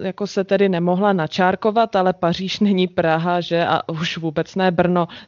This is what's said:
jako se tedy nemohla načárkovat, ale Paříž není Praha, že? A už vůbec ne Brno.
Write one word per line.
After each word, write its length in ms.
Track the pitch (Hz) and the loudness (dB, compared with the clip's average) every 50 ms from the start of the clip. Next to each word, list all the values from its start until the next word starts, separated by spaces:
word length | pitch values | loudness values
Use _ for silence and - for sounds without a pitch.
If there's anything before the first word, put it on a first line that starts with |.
jako 240 | - 190 185 - 202 | -8 -8 -6 -6 -8
se 180 | 190 - 202 190 | -4 -2 -4 -2
tedy 240 | - 196 196 196 196 | 0 2 2 2 2
nemohla 440 | 185 170 175 175 180 180 208 208 | 2 0 0 0 2 2 2 2
načárkovat, 840 | 196 180 156 151 - - 185 185 190 - - 220 208 233 226 220 - | 2 0 -2 -2 0 0 2 2 2 0 0 0 2 2 0 2 2
ale 160 | 196 185 185 | 0 2 0
Paříž 480 | 180 - - 165 170 - 190 180 - - | 0 0 -2 -2 -2 -2 -4 -6 -2 0
není 260 | 214 202 202 185 180 | 2 2 2 2 0
Praha, 540 | 180 180 - 170 160 160 165 165 180 175 175 | 0 0 0 0 2 2 0 0 0 -2 -2
že? 260 | 170 - 170 170 170 | -2 -2 0 0 0
A 220 | - 160 - - - | 2 0 -2 -2 -4
už 300 | 165 156 170 - - 170 | -6 -6 -6 -6 -6 -6
vůbec 360 | 160 165 151 175 160 - - | -6 -4 -4 -4 -4 -4 -2
ne 160 | 190 185 185 | 0 0 0
Brno. 380 | 170 165 175 175 180 175 170 - - - - | 2 2 2 2 2 0 0 -2 -6 -18 -14